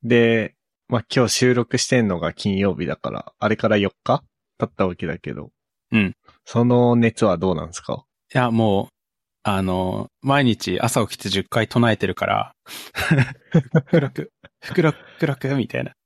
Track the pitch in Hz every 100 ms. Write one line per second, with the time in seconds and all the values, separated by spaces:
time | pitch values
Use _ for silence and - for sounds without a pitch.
0 | 117 120 117 113 107 _ _ _ _ 123
1 | - - 117 - 127 123 117 127 - 131
2 | 107 87 82 - 104 95 98 90 82 73
3 | - 52 - _ 104 107 110 107 98 _
4 | - 135 _ _ _ _ - - 98 87
5 | 85 85 - 60 - _ _ _ _ 113
6 | 98 - _ _ - 120 120 123 120 120
7 | 117 - 110 85 92 82 80 - - 64
8 | _ _ _ 139 123 113 110 98 - _
9 | _ _ _ _ - 98 95 92 92 104
10 | 113 _ 135 143 131 104 - 92 117 -
11 | 107 - 101 98 92 - 110 123 117 107
12 | 95 90 - 101 - _ - - - -
13 | - 151 123 - _ 165 - 160 - 170
14 | 139 - 151 _ - _ - - 160 -
15 | - - 156 135 135 139 110 - 127 _